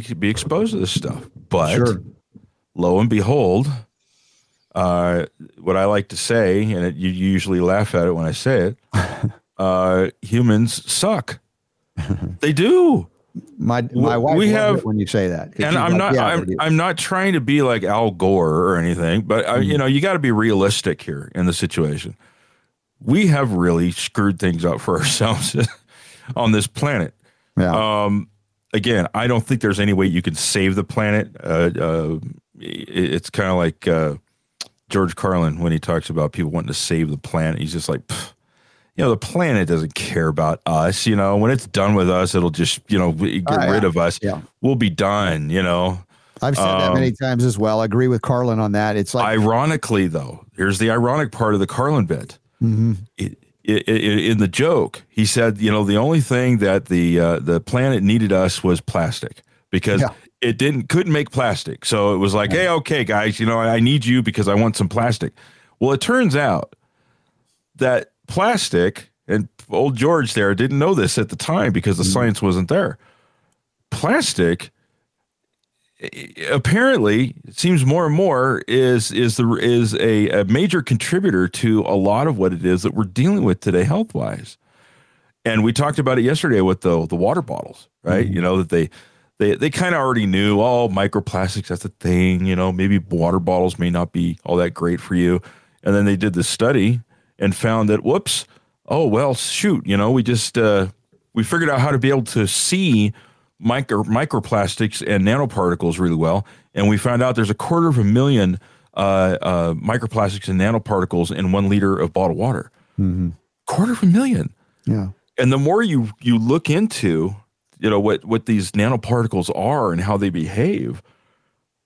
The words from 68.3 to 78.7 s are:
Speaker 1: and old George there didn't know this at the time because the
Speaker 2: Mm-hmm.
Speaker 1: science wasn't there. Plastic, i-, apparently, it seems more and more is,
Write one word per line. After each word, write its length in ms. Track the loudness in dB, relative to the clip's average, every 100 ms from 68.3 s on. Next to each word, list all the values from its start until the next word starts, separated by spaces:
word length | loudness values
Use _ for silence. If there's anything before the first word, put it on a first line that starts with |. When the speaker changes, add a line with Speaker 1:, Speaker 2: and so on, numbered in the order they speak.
| 0 0 0 0 0 0 -2 -12 _ -4
Speaker 1:
and 200 | -2 -4 -10 -6
old 260 | -2 0 0
George 380 | 0 2 0
there 200 | 0 0
didn't 240 | 2 0 2
know 160 | 2
this 240 | 2 0 0
at 100 | -4
the 80 | -4
time 360 | -4 -2 0
because 260 | 0 0 0
the 40 |
Speaker 2:
Mm-hmm. 80 | 0
Speaker 1:
science 280 | 0 0 0
wasn't 260 | 0 0 0
there. 280 | 0 -2 -6 _ _ _ _ _ _ _ _ _
Plastic, 800 | -6 0 0 0 0 0 0 -6 _ _ _ _ _ _ _ _ _ _ _ _ _
i-, 300 | -16 -16 -18 -12 -4
apparently, 840 | -2 0 2 2 2 2 2 0 -4 -14
it 120 | -4
seems 260 | 0 2
more 220 | 2 2 2
and 80 |
more 480 | 2 2 2 0 -2
is, 460 | 0